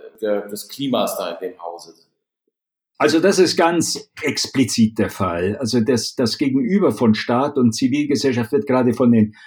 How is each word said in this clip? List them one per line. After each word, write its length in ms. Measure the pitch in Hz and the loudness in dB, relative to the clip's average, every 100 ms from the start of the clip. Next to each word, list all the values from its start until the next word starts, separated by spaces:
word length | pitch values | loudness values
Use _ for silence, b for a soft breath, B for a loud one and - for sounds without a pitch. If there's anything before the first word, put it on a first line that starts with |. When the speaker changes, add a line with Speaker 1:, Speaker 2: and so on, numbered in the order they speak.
| - - | -20 -8
Speaker 1:
der, 260 | 107 104 101 | -4 -4 -4
des 200 | 104 - | -12 -12
Klimas 500 | - 139 117 98 98 | -8 -4 -2 -2 -4
da 140 | 90 | -8
in 180 | - 92 | -8 -10
dem 100 | 90 | -12
Hause? 360 | 85 85 82 - _ _ _ _ _ _ _ _ _ - | -14 -14 -18 -20 _ _ _ _ _ _ _ _ _ -2
Speaker 2:
Also 200 | 147 160 | 2 4
das 180 | 190 185 | 4 4
ist 160 | 165 - | 4 4
ganz 540 | 170 175 - - - - | 2 2 -2 -6 -12 -8
explizit 760 | 151 117 - 135 117 - 110 110 | -6 -4 -4 0 0 2 2 2
der 100 | 92 | -4
Fall. 460 | - 92 85 92 104 | -2 -4 -2 -2 -2
Also 240 | 120 120 | -2 0
das, 360 | 113 117 - - | 2 0 -2 -4
das 220 | 117 - | -4 -2
Gegenüber 540 | 139 131 156 196 165 | -2 0 0 2 2
von 220 | 110 117 | 2 2
Staat 440 | 107 - 120 143 135 | 2 0 0 0 2
und 140 | 123 | 0
Zivilgesellschaft 800 | 110 131 147 147 135 139 120 113 | 2 0 0 0 0 0 0 0
wird 160 | 143 - | -2 0
gerade 260 | 127 123 | 2 2
von 200 | 113 123 | 2 4
den 220 | 117 107 B | 4 2 B